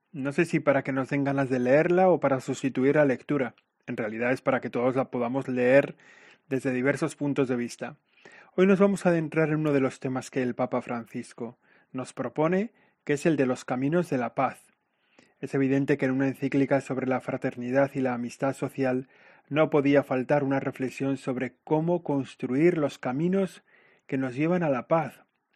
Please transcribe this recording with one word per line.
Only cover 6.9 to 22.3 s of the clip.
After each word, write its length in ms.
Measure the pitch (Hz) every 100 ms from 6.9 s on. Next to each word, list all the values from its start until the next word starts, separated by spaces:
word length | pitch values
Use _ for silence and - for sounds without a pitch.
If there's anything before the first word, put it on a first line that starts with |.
| 139 156 -
puntos 320 | 143 139 127
de 80 | 123
vista. 420 | 120 - 123 - _ _ - - - -
Hoy 120 | 190
nos 120 | 190
vamos 260 | 202 190 180
a 40 |
adentrar 400 | 170 151 160 156
en 60 | 156
uno 180 | 156
de 80 | 139
los 180 | 131 -
temas 300 | 135 127 -
que 140 | 139
el 100 | 123
Papa 300 | 120 127 123
Francisco 760 | - 120 110 123 113 - 117 - _ _ _
nos 220 | 131 123
propone, 580 | - 123 - 160 185 226 _ _ _
que 100 | -
es 120 | 143 170
el 100 | 139
de 120 | 127
los 180 | 127 -
caminos 460 | 123 139 175 170
de 80 | 131
la 160 | 117 -
paz. 260 | 127 - _ _ _ _ _ _ _ _
Es 120 | 139
evidente 440 | 139 135 139 143 143
que 80 | 135
en 60 |
una 180 | 131 135
encíclica 500 | 123 135 139 135 139
sobre 260 | - 127 127
la 120 | 127
fraternidad 720 | - 135 - 127 123 135 139
y 60 | 139
la 140 | 127
amistad 400 | 120 120 - 135
social 560 | - 135 - 131 127 - _ - - -
no 200 | 143 151
podía 320 | 151 139 143
faltar 420 | - 131 123 147 139
una 160 | 139
reflexión 560 | 139 - 131 - 139 135
sobre 400 | - 127 123 - -
cómo 380 | 156 165 175
construir 760 | 170 143 123